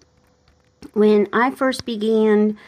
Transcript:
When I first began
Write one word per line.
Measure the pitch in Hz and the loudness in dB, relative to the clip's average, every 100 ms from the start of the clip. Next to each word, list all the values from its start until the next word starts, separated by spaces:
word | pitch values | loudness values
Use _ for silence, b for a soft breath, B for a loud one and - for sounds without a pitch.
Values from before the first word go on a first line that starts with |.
| _ _ _ _ _ _ _ _ - | _ _ _ _ _ _ _ _ -10
When | 214 214 208 202 | 0 2 4 0
I | 220 254 | -2 -2
first | 254 262 254 | -2 -4 -4
began | - 226 214 220 220 208 214 214 | -8 -6 -2 0 2 2 0 -4